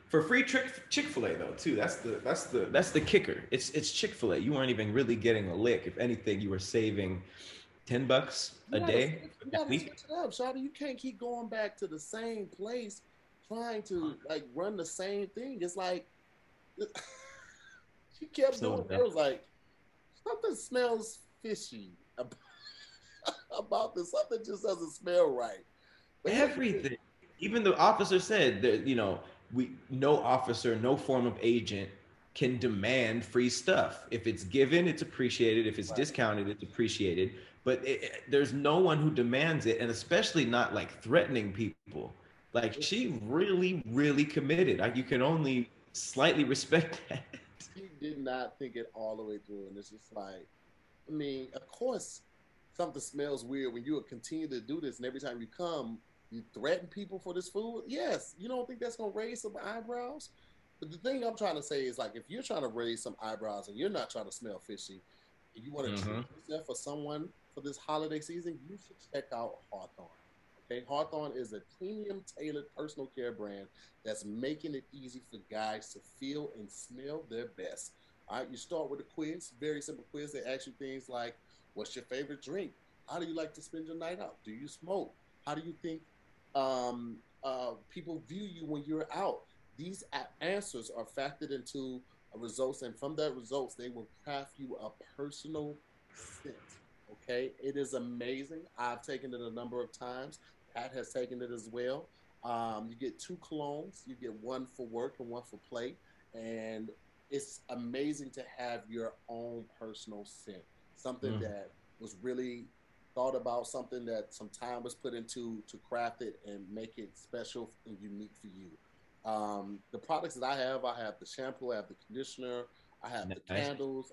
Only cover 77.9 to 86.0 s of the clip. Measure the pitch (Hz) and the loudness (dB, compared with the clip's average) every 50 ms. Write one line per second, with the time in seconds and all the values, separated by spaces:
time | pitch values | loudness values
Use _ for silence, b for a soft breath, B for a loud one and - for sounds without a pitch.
77.9 | - b b b b b b - 104 127 131 - 127 120 - - 175 160 151 131 | -16 b b b b b b -8 -6 -6 -6 -6 -8 -12 -8 -4 -4 -2 -2 -2
78.9 | 143 143 - - - 165 156 156 165 180 - - - 120 143 151 151 147 - 156 | -6 -8 -10 -8 -6 -6 -4 -4 -4 -6 -10 -14 -10 -6 -4 -2 -2 -2 -4 -8
79.9 | 135 120 - - - 147 147 147 143 131 120 127 131 131 - 135 117 - 139 135 | -10 -12 -12 -12 -10 -8 -8 -8 -8 -6 -4 -4 -4 -4 -6 -8 -12 -10 -8 -8
80.9 | 131 135 123 - 123 120 120 120 - - _ b b b b b - 104 104 - | -8 -8 -8 -6 -4 -4 -4 -4 -6 -10 _ b b b b b -8 -8 -8 -8
81.9 | - 95 - - 123 135 147 139 147 139 - 131 165 202 185 - - _ _ _ | -8 -10 -8 -6 -4 -4 -4 -4 -8 -10 -8 -6 -6 -6 -6 -6 -10 _ _ _
82.9 | _ _ _ - 151 175 165 165 160 160 156 151 - 151 - - - 160 160 160 | _ _ _ -8 -6 -6 -4 -4 -2 -2 -4 -4 -6 -12 -16 -12 -10 -10 -8 -8
83.9 | 165 165 165 170 180 - 98 - - - - 107 107 120 147 143 - - 160 175 | -8 -6 -6 -6 -6 -6 -8 -10 -12 -14 -14 -12 -12 -10 -12 -12 -14 -10 -6 -4
84.9 | 196 185 - - - _ _ _ _ _ - 143 151 156 160 170 160 - - 165 | -2 -2 -2 -6 -10 _ _ _ _ _ -6 -6 -4 -4 -6 -8 -8 -8 -6 -6
85.9 | 160 160 | -6 -6